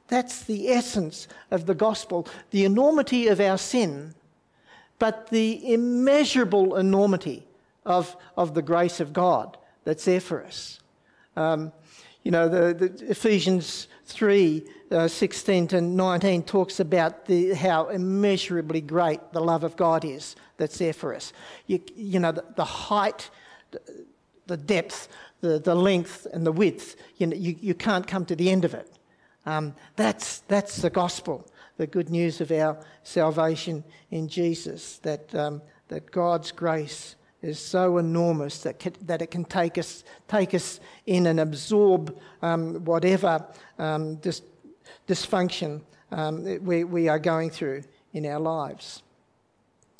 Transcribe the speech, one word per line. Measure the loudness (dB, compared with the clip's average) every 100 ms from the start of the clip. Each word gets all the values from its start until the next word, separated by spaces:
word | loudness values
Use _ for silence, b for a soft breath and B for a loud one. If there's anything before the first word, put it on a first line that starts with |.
| _
that's | -2 -2 -6
the | -6 -2 2
essence | 2 0 -2 -4 -6 -16 B B
of | -2 0
the | 2
gospel, | 2 0 -4 -4 -6 B B
the | 2
enormity | 4 6 6 4 2 2 4
of | 4
our | 4 2
sin, | 0 0 0 -2 -10 -18 _ _ _ b b b b -2
but | -2 -2 -2
the | 0 2 0 0
immeasurable | 0 2 2 4 4 4 4 4 4 4 4
enormity | 4 6 4 2 -2 -10 -12 b b b 0
of, | 0 0 -6 B -2
of | -2
the | 0
grace | 0 2 2 0
of | -4
God | 0 2 2 0 -10 b b
that's | -4 -2 2
there | 0
for | 0 -8 -8
us. | -14 -16 -18 _ b b b b -4
Um, | 0 0 -4 -12 B B B B
you | 0
know, | 2 4
the, | 4 4
the | 2 0 -2 -6
Ephesians | -2 2 2 2 0 -2 -8 -14 B -20
three, | 0 4 6 4 2 B B -2
uh, | 0 2
sixteen | 0 -2 -2 0 2 2
to | 2
nineteen | 2 2 2 2 2 2
talks | 2 0 0 0
about | 0 2 2 0 0
the, | 2 4
how | 2 2 2 0
immeasurably | -2 -2 2 2 2 0 -4 -2 -4
great | -2 0 2 0 -4
the | -2
love | 0 0
of | 0 0
God | 2 2 0
is | -8 -12 -18 B -6
that's | -6 -2
there | -4
for | -2 -6 -8
us. | -12 B B B -4
You, | -4 -4 -14
you | -4 0
know, | 0
the, | -2 -6 -6
the | -6
height, | -6 -2 0 0 -2 -10 B B B _ -16 -16 -20 -20 _ _ _ -10
the | -6
depth, | -2 0 -2 -8 -16 B B _
the, | 0 2
the | 2
length | 4 4 4 0 -8 -10
and | -4 0
the |
width, | 2 2 0 -8 -18 B -4
you | -2
know, | -2
you, | -4 -4
you | -4
can't | -2 0 -2 -2
come | -6 -4
to | 0
the | 2
end | 2 2
of | -2
it. | -14 _ b b b b -6
Um, | -4 -6 -8 B -2
that's, | -2 -2 -8 -12
that's | -2 0 0 -2
the | -2
gospel, | 0 0 -2 -8 -8 -10 B B -8
the | -4
good | -2 -2
news | 0 0 -2
of | -2
our | 0 0 -2 B B
salvation | -6 0 2 2 0 0 -4 -8 -10 b b
in | -8 -6
Jesus, | -2 -2 -2 -8 -14 -16 -10
that, | -6 -6 -6
um, | -4 -4 -6 b b -14
that | -12 -8
God's | -2 0 0 -4
grace | -4 -2 -2 -4 -12 -18 -20 b _
is | -10 -10
so | -4 2 4 4
enormous | 2 2 2 0 -2 -8
that | -10 -8
ca-, | -10 -10
that | -6 -6
it | -6
can | -8 -4
take | 0 0 -2
us, | -6 -10 B B -4
take | 0 2
us | 0 -4 -10 B B -2
in | 2 4
and | 4
absorb, | 0 -2 0 4 6 6 2 B B B
um, | -2 -2 -2 -4 0
whatever, | 2 4 4 4 0 -2 B B -8
um, | -4 -4 -4 -6
dis-, | -6 -6 -10 _ -20 -20 B B -6
dysfunction, | -4 -2 0 0 -2 -6 -8 -14 b _
um, | -6 -6 -6
that | -6 -6
we, | -2 -2
we | 0 0 2
are | 2
going | 0 0 -2
through | -6 -6 -8 -12 b _
in | -8 -6
our | -4
lives. | -4 -4 -6 -10 -18 -20 _ _ _ _ _ _ _ _ _